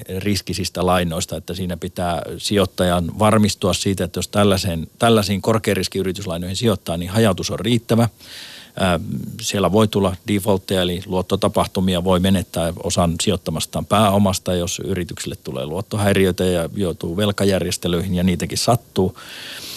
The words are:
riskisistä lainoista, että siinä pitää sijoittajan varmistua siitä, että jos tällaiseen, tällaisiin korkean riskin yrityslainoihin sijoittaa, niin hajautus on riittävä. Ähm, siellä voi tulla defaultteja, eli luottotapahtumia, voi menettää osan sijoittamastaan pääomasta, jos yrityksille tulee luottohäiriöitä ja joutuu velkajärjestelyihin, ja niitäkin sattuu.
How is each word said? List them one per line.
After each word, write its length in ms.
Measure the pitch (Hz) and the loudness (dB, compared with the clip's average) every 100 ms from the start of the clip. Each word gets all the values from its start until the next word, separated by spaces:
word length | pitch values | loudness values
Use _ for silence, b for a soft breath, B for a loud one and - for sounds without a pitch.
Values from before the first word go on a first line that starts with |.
| - 92 | -8 -6
riskisistä 680 | 101 98 - 85 87 90 90 | -2 -2 -2 -6 -4 0 2
lainoista, 520 | 90 87 82 - 80 | 2 2 -2 -6 -8
että 160 | - | -8
siinä 240 | 90 90 87 | -6 -6 -6
pitää 440 | 90 - 87 82 - 87 | -6 -4 -4 -4 -6 -6
sijoittajan 800 | - 101 92 - 90 87 82 - | 0 2 2 2 2 2 0 2
varmistua 540 | 107 110 104 - 98 | 4 4 4 2 0
siitä, 300 | 92 104 95 | 0 0 -2
että 140 | 90 - | -2 -4
jos 100 | 85 | -2
tällaiseen, 600 | 104 104 92 92 82 78 - | 2 4 2 0 -4 -6 0
tällaisiin 420 | 117 110 98 95 | 4 4 4 0
korkean 360 | - 110 - 95 | 2 2 2 0
riskin 220 | 92 95 | 0 -2
yrityslainoihin 580 | 92 90 92 85 90 98 | -2 -4 -6 -6 -6 -2
sijoittaa, 400 | 113 98 - 85 | 0 0 -2 -4
niin 120 | 87 | -2
hajautus 420 | 104 113 87 - | 2 2 2 -4
on 80 | - | -4
riittävä. 500 | 104 120 - 113 117 - B B B B B B | 0 0 2 2 2 -2 B B B B B B
Ähm, 220 | 92 85 98 - - - | 0 0 -2 -6 -8 -8
siellä 300 | - 101 92 | -4 0 4
voi 160 | 104 110 | 4 4
tulla 280 | 104 95 90 - | 2 0 -2 -2
defaultteja, 540 | 104 107 95 - 95 | -2 0 0 0 0
eli 200 | 90 85 95 | 0 -2 -2
luottotapahtumia, 1000 | 92 92 95 101 95 85 101 95 87 | -2 -2 0 0 0 0 0 0 2
voi 160 | 92 90 | 2 4
menettää 540 | 95 95 - - 82 87 | 4 2 0 -4 -4 -4
osan 320 | 98 95 87 82 | -2 0 2 0
sijoittamastaan 640 | - - - 78 - 82 80 | -2 -2 -4 -6 -4 -6 0
pääomasta, 680 | 104 107 98 101 90 - | 2 4 4 2 0 -2
jos 260 | 90 85 - | -2 -2 -4
yrityksille 560 | 85 92 82 - 78 - | -4 -4 -6 -8 -10 -10
tulee 220 | - 65 71 | -8 -8 -6
luottohäiriöitä 800 | 87 - 107 101 101 95 90 | -6 -4 0 2 4 4 2
ja 260 | 92 87 82 - | 2 0 -2 -2
joutuu 420 | 90 80 85 85 | -4 -4 -4 -2
velkajärjestelyihin, 1000 | 104 98 98 92 87 - 90 87 92 90 | 0 2 2 2 0 -4 -2 -2 0 2
ja 80 | |
niitäkin 340 | 92 85 90 - | 2 2 -2 -2
sattuu. 600 | - 120 - - 95 - B B B B B | 2 0 0 0 0 -2 B B B B B